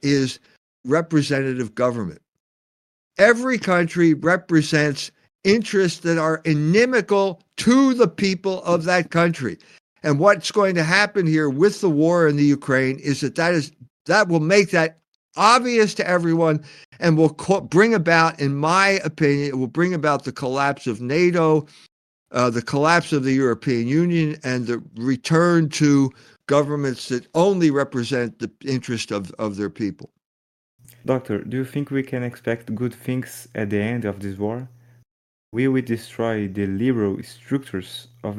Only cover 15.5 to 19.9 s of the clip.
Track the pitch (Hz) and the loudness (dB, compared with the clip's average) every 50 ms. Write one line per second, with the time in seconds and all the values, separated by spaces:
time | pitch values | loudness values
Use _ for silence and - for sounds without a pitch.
15.5 | 240 254 240 247 240 226 214 202 - - 180 175 180 180 170 165 165 165 165 160 | 4 4 2 0 2 2 2 2 0 -4 -2 0 0 0 2 0 2 2 2 2
16.5 | 151 151 151 - - - - _ - - 180 170 160 156 160 147 151 - - - | 0 0 -4 -10 -20 -20 -20 _ -12 -2 0 2 4 4 4 2 2 -2 -2 0
17.5 | 196 190 139 113 147 175 214 233 226 202 156 165 170 165 165 165 156 - 143 139 | 0 0 0 0 4 4 4 4 4 2 2 2 4 4 4 2 0 -2 -2 -2
18.5 | 139 143 147 160 180 190 196 196 196 196 - 156 156 - 160 143 143 143 143 143 | -2 -2 0 0 2 2 2 2 2 0 -2 -6 -2 0 2 2 2 2 -2 -4
19.5 | 131 131 127 117 113 151 175 180 | -4 -4 -4 -4 -2 -2 -2 -2